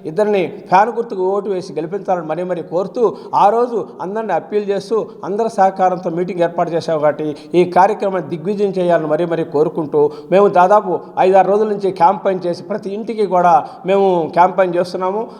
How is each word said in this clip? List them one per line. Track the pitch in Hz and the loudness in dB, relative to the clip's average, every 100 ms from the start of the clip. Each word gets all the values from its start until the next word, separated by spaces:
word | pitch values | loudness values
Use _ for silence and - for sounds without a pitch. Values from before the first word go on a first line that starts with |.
| 151 | -8
ఇద్దరిని | 160 208 202 156 - - | -2 0 2 -2 -6 0
ఫ్యాన్ | 175 247 | 2 2
గుర్తుకు | 226 233 196 185 202 | 0 -6 -4 -2 -2
ఓటు | 196 | -2
వేసి | 185 175 | -6 -6
గెలిపించాలని | 147 160 196 190 180 156 | -8 -6 -6 -4 -4 -2
మరీ | 156 | -6
మరీ | 180 175 | -4 -6
కోరుతూ | 156 165 185 254 214 - - 139 | -4 -4 -4 0 0 0 -4 2
ఆ | 190 | 4
రోజు | 226 247 233 139 - | 4 0 -2 -6 -10
అందరినీ | 170 208 220 | -8 -6 -2
అప్పీల్ | 165 - 208 202 | -4 -2 -4 -2
చేస్తూ | 202 190 220 175 - | -4 -2 -4 -4 -10
అందరి | 151 202 226 | -8 -4 -2
సహకారంతో | 214 190 190 185 180 180 | 2 2 4 0 0 -4
మీటింగ్ | 165 180 180 | -4 -4 -2
ఏర్పాటు | 170 170 170 | -2 0 -2
చేశాం | 165 160 160 | -2 -2 0
కాబట్టి | 151 147 151 143 - 170 | 0 0 -4 -8 -2 0
ఈ | 175 | 2
కార్యక్రమాన్ని | 175 196 208 202 185 151 | 4 4 2 -4 -4 -6
దిగ్విజయం | 160 160 202 208 | -8 -6 -2 -2
చేయాలని | 185 180 170 156 | 0 2 2 0
మరీ | 151 175 | -2 -2
మరీ | 165 | -2
కోరుకుంటూ | 160 143 165 170 151 151 147 - - | -2 0 0 -2 -2 0 0 0 0
మేము | 185 202 | 4 4
దాదాపు | 175 180 208 190 165 - - | 4 6 4 2 -6 -6 0
ఐదారు | 185 190 180 | 4 4 4
రోజుల | 208 220 | 2 0
నుంచి | 202 196 | -2 -2
క్యాంపెయిన్ | 185 180 196 202 185 175 | 2 2 2 -2 -2 -4
చేసి | 170 | -6
ప్రతి | - 208 196 | -8 -8 -8
ఇంటికి | 202 220 220 202 | -10 -8 -4 0
కూడా | 180 175 160 - - 175 | 2 4 4 2 -8 0
మేము | 196 196 175 156 | 2 4 2 0
క్యాంపెయిన్ | 165 185 185 185 175 | 4 2 4 0 0
చేస్తున్నాము. | 180 185 185 202 240 - | -2 -2 -4 -4 -6 -8